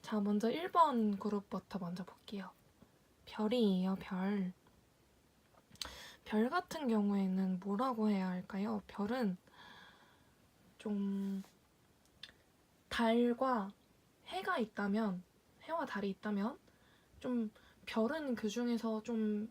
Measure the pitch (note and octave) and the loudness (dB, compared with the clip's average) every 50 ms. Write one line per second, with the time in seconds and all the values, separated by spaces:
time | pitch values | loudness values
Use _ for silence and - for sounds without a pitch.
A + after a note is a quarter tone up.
0 | - - A3 G#3+ G3+ G3+ G#3 G#3 A3 A3+ B3+ D#4 F4 F#4+ - F4+ E4 D4+ B3+ A#3 | -8 -4 -2 0 2 2 2 2 2 2 0 0 -4 2 6 6 6 6 6 4
1 | A3 G#3 G3+ G3 - G#3 G#3 G3+ G3 - - F#3 - _ - F#3+ F#3 E3+ F3 F3+ | 2 2 0 0 -2 -2 -2 -2 -4 -4 -8 -8 -8 _ -8 -6 -6 -6 -6 -8
2 | F3+ - - - - - - G3 F#3 F#3 - _ _ _ _ _ - - _ _ | -8 -10 -12 -20 -16 -12 -10 -10 -10 -12 -16 _ _ _ _ _ -20 -20 _ _
3 | _ _ _ _ _ - - - G#3+ G#3+ B3 B3 A3+ G3+ F#3+ F#3 F#3 F#3+ F#3+ F#3 | _ _ _ _ _ -14 -4 -2 0 2 4 4 4 4 4 4 2 2 0 -2
4 | - - F#3+ F#3 F#3 G3 G#3 G3+ F#3+ F3+ - - _ - - - _ _ _ _ | -4 -6 -4 -2 0 0 0 0 0 -2 -4 -8 _ -20 -20 -20 _ _ _ _
5 | _ _ _ _ _ _ _ _ _ _ _ - _ _ - - - - - - | _ _ _ _ _ _ _ _ _ _ _ -20 _ _ -14 -12 -12 -12 -12 -14
6 | - - - - _ - A3 G#3+ A3 B3+ D#4+ F4+ F4+ - - D#4+ D4 B3 A3+ G#3+ | -18 -18 -20 -20 _ -2 2 2 2 2 2 0 -2 -2 -6 -2 0 2 2 4
7 | G3+ G3+ G3+ G3 G3 F#3 F#3 F#3+ F#3+ F#3 F#3 F3+ F#3 G3+ G3+ G3+ B3+ C4+ B3 A3 | 4 4 4 2 2 2 2 2 2 0 0 -2 -2 -2 0 0 0 0 0 2
8 | G#3+ G#3+ G#3 F#3+ F#3+ F#3 F3+ F3+ F3+ - - F#3+ G3+ A3+ A3+ G3+ - - - - | 2 2 2 2 0 0 -2 -4 -6 -6 -4 -4 -2 -2 -2 -4 -6 -8 -6 -4
9 | G3+ G#3 A#3 C4 A#3+ G3 F3+ - - - - - - - - - - - - - | -2 -2 0 0 0 0 -2 -2 -8 -20 -20 -20 -20 -20 -20 -20 -20 -20 -20 -20
10 | - - - _ _ _ _ _ - _ _ _ - - - - - G#3+ G#3 G3+ | -20 -20 -20 _ _ _ _ _ -20 _ _ _ -20 -20 -20 -10 -6 -4 -2 0
11 | G3+ G3 G3 G3 G3 G3 G3 F#3+ G3 - _ _ _ _ _ _ _ _ _ _ | 0 -2 -2 -2 -2 -4 -4 -6 -8 -10 _ _ _ _ _ _ _ _ _ _
12 | _ _ _ _ - - - _ _ _ _ _ _ _ _ _ _ _ - - | _ _ _ _ -20 -20 -20 _ _ _ _ _ _ _ _ _ _ _ -2 2
13 | A#3 A3+ A3+ A#3+ A#3+ A#3+ A#3+ A#3+ B3+ C4 B3+ A3 F#3+ G3+ - - _ _ _ _ | 4 4 6 6 6 4 4 2 2 2 2 2 0 -4 -8 -14 _ _ _ _
14 | _ _ _ _ - - - F#4 G4 G4 F4+ D4 A3 G#3+ - - G3+ G3+ G3 A3 | _ _ _ _ -14 -8 -8 -4 -2 0 0 0 0 -2 -2 -4 -2 0 2 2
15 | A3+ G3+ F#3 F3+ F3+ - _ _ _ _ _ _ - - D#4+ E4 C#4+ B3 - G3+ | 2 0 -2 -4 -8 -12 _ _ _ _ _ _ -10 -6 -4 -4 -4 -4 -4 -4
16 | G#3 G3 F#3+ - - G#3+ G#3 G3 G3 A#3 D4 - - - _ _ _ - - _ | -4 -4 -4 -4 -4 -2 -2 0 0 -2 -4 -6 -16 -20 _ _ _ -20 -20 _
17 | _ _ - - - B3+ B3 A#3+ A3+ G#3+ - - - - - - - - - A#3+ | _ _ -20 -10 -6 -2 -2 0 -2 -2 -6 -12 -20 -20 -20 -20 -16 -4 0 0
18 | A3 A#3 D4+ D#4+ D4+ C4+ A#3+ G#3 - G#3 G3+ A#3 A#3+ A#3+ A#3 A3+ A3+ A3+ A3 A3 | 0 0 0 -2 -2 -4 -4 -2 -2 -4 -2 -2 0 0 0 0 -2 -2 -4 -4
19 | G#3+ - A#3 A3 G#3+ G#3+ G#3 G#3 G#3+ A3 | -4 -4 -2 0 0 0 0 -2 -4 -6